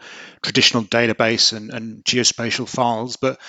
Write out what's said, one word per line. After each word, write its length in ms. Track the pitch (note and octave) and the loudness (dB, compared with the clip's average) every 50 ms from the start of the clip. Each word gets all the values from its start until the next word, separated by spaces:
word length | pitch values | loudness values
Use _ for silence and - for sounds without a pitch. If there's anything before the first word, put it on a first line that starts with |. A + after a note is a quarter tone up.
| - - - - - - - _ | -8 -16 -18 -18 -20 -20 -12 _
traditional 420 | - - - C3 - - - A#2+ G#2+ | -6 0 2 4 4 4 4 2 0
database 720 | - - A#2 A#2+ A2+ G#2+ - A#2 A2 A2+ G#2+ - - A2+ | 2 2 2 4 2 2 2 2 2 4 2 2 2 0
and, 160 | A2 G#2+ - | -2 -8 -10
and 320 | C3+ A#2 A2 A2+ A2 G#2+ - | -10 -10 -10 -10 -12 -6 -4
geospatial 640 | - B2+ B2 A#2+ - - - A#2 A2+ - - A#2+ | 0 2 2 2 2 0 0 -2 -4 -4 -4 -4
files, 480 | - - C3+ B2 A#2+ A2+ A2 A#2+ B2 A#2 | -4 -2 0 2 2 0 0 -4 -6 -6
but, 240 | - C3+ C3 C3+ - - | -4 -2 -2 -2 -4 -10